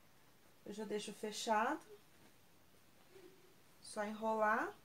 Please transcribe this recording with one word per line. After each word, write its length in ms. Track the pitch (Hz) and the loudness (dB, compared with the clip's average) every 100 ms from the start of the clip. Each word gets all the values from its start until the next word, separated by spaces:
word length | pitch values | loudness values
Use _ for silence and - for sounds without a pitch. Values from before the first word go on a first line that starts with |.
| - - - - - - - | -20 -20 -20 -20 -20 -18 -12
Eu 80 | |
já 120 | 202 208 | -8 -4
deixo 260 | 208 208 | -4 -4
fechado. 640 | 202 214 208 240 214 240 320 - - - - - - - - - - - - - - - - - - - - | -8 -8 -4 2 4 4 0 -6 -20 -20 -20 -20 -20 -20 -20 -20 -20 -20 -20 -20 -20 -20 -20 -20 -20 -20 -20
Só 220 | - 214 | -10 -6
enrolar. 680 | 208 214 220 220 214 226 349 - | -4 -2 0 4 6 4 2 -6